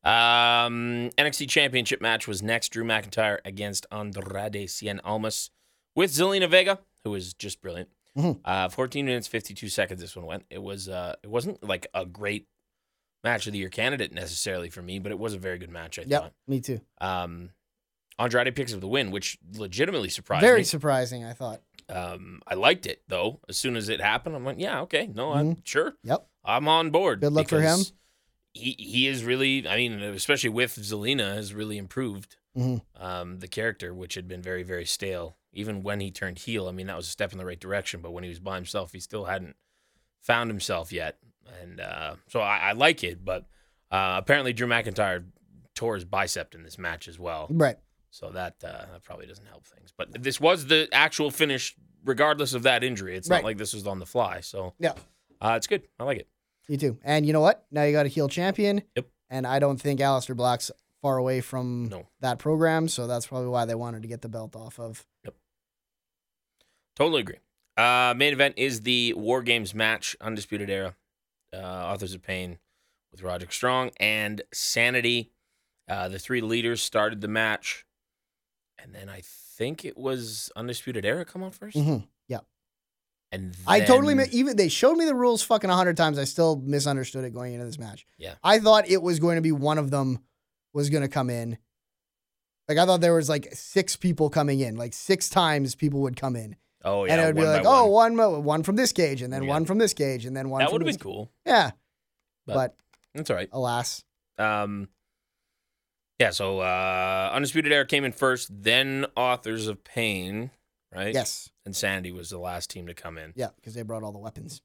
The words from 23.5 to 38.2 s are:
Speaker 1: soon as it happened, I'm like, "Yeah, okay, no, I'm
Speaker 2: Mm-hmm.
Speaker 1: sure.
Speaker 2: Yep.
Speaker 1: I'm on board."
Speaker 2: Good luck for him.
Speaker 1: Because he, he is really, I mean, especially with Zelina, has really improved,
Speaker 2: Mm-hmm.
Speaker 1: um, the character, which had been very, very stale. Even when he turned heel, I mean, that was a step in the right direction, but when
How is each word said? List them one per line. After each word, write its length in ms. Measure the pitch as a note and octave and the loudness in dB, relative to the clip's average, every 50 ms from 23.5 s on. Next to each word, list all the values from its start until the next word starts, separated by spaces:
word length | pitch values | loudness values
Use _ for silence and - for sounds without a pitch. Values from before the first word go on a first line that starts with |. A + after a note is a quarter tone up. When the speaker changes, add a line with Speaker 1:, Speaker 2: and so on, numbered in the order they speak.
| F#2+ | -6
Speaker 1:
soon 200 | - - C3+ B2 | -4 -2 -2 -4
as 120 | A2+ G#2 G#2 | -4 -4 -4
it 120 | A2 D2 | -4 0
happened, 340 | F#2+ G#2 A2 B2+ - E3+ D#3 | 0 0 0 0 -2 -6 -10
I'm 100 | C#3+ B2 | -8 -8
like, 140 | C3+ C3 - | -8 -6 -6
"Yeah, 220 | F3 G3+ A#3+ C3+ | -6 -6 -4 -6
okay, 240 | D#3 - - D3 A3+ | -6 -2 -2 -2 -2
no, 260 | G#3+ G2 G#2+ B2+ D3+ | -2 -6 -6 -4 -2
I'm 200 | D3+ C#3+ D3+ D#3 | 0 0 2 0
Speaker 2:
Mm-hmm. 80 | E3+ E3 - | 0 -2 -6
Speaker 1:
sure. 300 | - - C#3 E3 D#4 - _ | -2 0 0 0 0 -4 _
Speaker 2:
Yep. 260 | - A2 C3+ F3 - _ _ _ _ | -4 -4 -4 -4 -4 _ _ _ _
Speaker 1:
I'm 220 | - G#2+ B2 D3 D3+ | 0 0 0 4 4
on 220 | D#3+ E3 E3 D#3+ | 4 4 4 4
board." 300 | D3+ E3 G3 F3 A#2+ G2 | 2 4 4 4 2 2
Speaker 2:
Good 120 | D3 D3 | 0 2
luck 160 | D3 D#3 D3+ - | 4 2 2 4
for 120 | E3 D3+ | 2 4
him. 180 | D#3 D#3+ E3 F#3 | 4 4 4 4
Speaker 1:
Because 140 | G3 - _ _ _ _ _ _ _ _ _ _ _ _ | 2 -2 _ _ _ _ _ _ _ _ _ _ _ _
he, 240 | _ - A#2 B2+ C3 - | _ -8 -8 -8 -8 -8
he 280 | G#2 - A2 B2 C3 | -12 -2 0 2 2
is 180 | C3+ C3+ B2+ A2+ | 2 0 -2 0
really, 420 | A#2+ B2+ C3 C3+ C3+ C3+ C3+ - | 0 0 2 2 2 2 0 0
I 100 | D#2 F#2+ | 0 0
mean, 260 | A2+ B2 A#2+ A2+ G2+ | 0 0 0 -2 -6
especially 480 | G2+ G#2 G2+ F#2+ - - C#3+ C3 - A#2+ | -6 -8 -6 -6 0 0 0 0 0 -2
with 240 | G#2+ A#2 B2+ A#2 - | 0 0 0 0 -2
Zelina, 580 | - G#2+ G2+ G#2+ G#2 G#2 A#2+ C#3 C3+ G#2+ G2 G2+ | -10 -8 -6 -6 -4 -2 -2 0 0 -2 -4 -4
has 200 | G#2+ G#2+ G2 G2+ | -6 -8 -8 -8
really 240 | G#2+ G#2+ G#2+ G#2+ G#2 | -8 -8 -6 -8 -8
improved, 580 | G2 F#2 - C3 C3 A#2 G2+ G2 G2 _ - _ _ _ _ C3 | -10 -8 -8 -6 -6 -6 -8 -10 -14 _ -20 _ _ _ _ -2
Speaker 2:
Mm-hmm. 440 | B2 B2+ B2+ A2+ - _ _ - | -2 -2 -2 -4 -6 _ _ -14
Speaker 1:
um, 360 | F#2 F2+ F#2 F2+ F2 F2 F#2 F#2 | -10 -8 -8 -8 -8 -10 -12 -14
the 100 | F#2+ F2+ | -14 -10
character, 460 | - - A2 A#2 G#2 _ - F2+ F2+ | -8 -4 -4 -4 -4 _ -12 -14 -12
which 200 | F2+ F#2 F2+ - | -12 -12 -10 -10
had 140 | F#2+ F2+ F2+ | -12 -10 -12
been 140 | F#2 F2+ | -14 -12
very, 200 | F2+ F#2 F#2 F2+ | -8 -8 -8 -8
very 220 | F2+ F2+ F#2 F2 E2+ | -6 -8 -8 -8 -6
stale. 540 | - - - G2+ G2 F#2 F2 E2+ D#2+ - _ _ _ _ | -6 -6 -6 -4 -6 -6 -6 -8 -10 -14 _ _ _ _
Even 280 | F#2+ G#2 A2 G#2 G2 | -10 -8 -8 -8 -6
when 180 | F#2 G#2 G#2 G#2 | -6 -6 -6 -6
he 100 | G2 G2 | -6 -8
turned 280 | F#2 - - F#2+ F2+ E2+ | -8 -8 -8 -8 -8 -10
heel, 280 | - - A2+ G#2+ F#2+ F#2 | -8 -6 -6 -4 -4 -6
I 40 | |
mean, 140 | F2+ F#2 F#2+ F#2+ | -8 -8 -10 -10
that 80 | F#2 | -10
was 100 | E2 E2+ E2+ | -10 -10 -10
a 20 | |
step 220 | - - G#2 F#2+ | -8 -6 -8 -8
in 60 | - F#2 | -6 -10
the 60 | F#2 | -10
right 120 | F2+ F2+ E2+ | -10 -12 -12
direction, 400 | - F#2 G2 G2+ F#2 - - F2 | -8 -6 -6 -4 -4 -6 -10 -10
but 80 | E2 E2+ | -12 -12
when 120 | F2 F2 | -12 -12